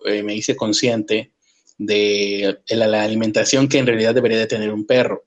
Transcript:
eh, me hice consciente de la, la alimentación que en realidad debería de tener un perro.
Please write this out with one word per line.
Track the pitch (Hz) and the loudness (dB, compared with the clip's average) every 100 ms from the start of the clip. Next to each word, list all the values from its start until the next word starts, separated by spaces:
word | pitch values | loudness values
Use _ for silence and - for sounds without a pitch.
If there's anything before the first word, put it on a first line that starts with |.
| 101 | -4
eh, | 104 | -4
me | 104 | -4
hice | 107 - 120 | -6 -4 -2
consciente | 110 101 123 113 104 110 - _ _ _ _ - | -2 0 0 0 -2 -2 -4 _ _ _ _ -10
de | 104 104 104 101 101 101 98 - - | -2 2 2 0 -2 -2 -2 -4 -4
la, | 113 110 | 0 2
la | 107 | 0
alimentación | 107 110 110 107 107 131 139 | 0 0 0 0 2 2 2
que | 139 | 2
en | 123 | 2
realidad | 113 113 | 2 2
debería | 123 117 113 | 2 2 0
de | 110 | -2
tener | 113 107 | -2 -4
un | 104 104 | -4 0
perro. | 127 117 95 | 2 2 -2